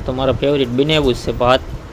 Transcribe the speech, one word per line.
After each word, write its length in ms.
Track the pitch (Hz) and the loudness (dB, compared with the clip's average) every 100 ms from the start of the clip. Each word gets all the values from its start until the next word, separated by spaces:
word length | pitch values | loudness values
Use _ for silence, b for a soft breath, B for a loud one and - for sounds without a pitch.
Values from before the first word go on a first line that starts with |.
| - | -2
તો 60 | |
મારા 200 | 131 135 | -2 0
ફેવરિટ 360 | 120 143 143 123 | 0 0 0 0
બનાવ્યું 440 | 123 147 156 139 | 0 2 2 2
જ 120 | 117 - | 0 -2
છે 60 | |
ભાત. 300 | 117 123 127 - - - | 0 2 2 0 -12 -12